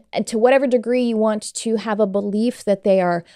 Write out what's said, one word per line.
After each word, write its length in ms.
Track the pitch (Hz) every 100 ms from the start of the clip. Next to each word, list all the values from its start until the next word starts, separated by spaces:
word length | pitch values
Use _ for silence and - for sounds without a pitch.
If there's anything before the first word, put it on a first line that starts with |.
| _
and 140 | - 220
to 140 | 226
whatever 260 | 247 269 269
degree 380 | 247 220 247
you 140 | 240 220
want 360 | 214 214 - -
to 200 | 233 220
have 240 | 220 208
a 80 | 208
belief 560 | 196 202 208 233 247
that 200 | - 196
they 160 | 208 190
are 240 | 180 175 165